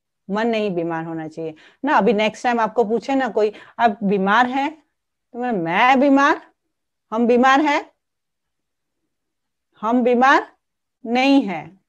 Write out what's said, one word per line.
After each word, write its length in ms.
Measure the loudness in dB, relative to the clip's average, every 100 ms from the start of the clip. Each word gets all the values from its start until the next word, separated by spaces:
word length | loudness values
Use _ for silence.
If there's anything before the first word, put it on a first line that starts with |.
| _ _ -8
मन 180 | -4 -2
नहीं 240 | -2 -4
बीमार 340 | -4 -6 -6 -8
होना 220 | -10 -12
चाहिए 280 | -12 -12 -14 -20 _ -2
ना। 80 |
अभी 200 | 0 2
नेक्स्ट 300 | 0 -2 -4
टाइम 160 | -4 -2
आपको 240 | -2 -2
पूछे 320 | -2 -4 -4 -4
ना 120 | -2
कोई, 240 | -2 -2 -4 -14 -2
"आप 200 | -2 0
बीमार 420 | -2 0 2 2 2
हैं?" 380 | -2 -4 -8 _ _ _ _ _
तो 60 | -10
मैं, 120 | -6
"मैं 480 | -4 -2 2 2 4
बीमार? 420 | 4 4 2 0 -8 _ _ _ _ _ _
हम 160 | -2 2
बीमार 340 | 4 4 4
हैं? 300 | 2 -2 -4 _ _ _ _ _ _ _ _ _ _ _ _ _ _ _ _ _ _ _
हम 220 | -2 0
बीमार 480 | 2 2 4 2 0 _ _ _ _ _ -4
नहीं 360 | 0 2 2
हैं।" 400 | 0 -6 -12 -20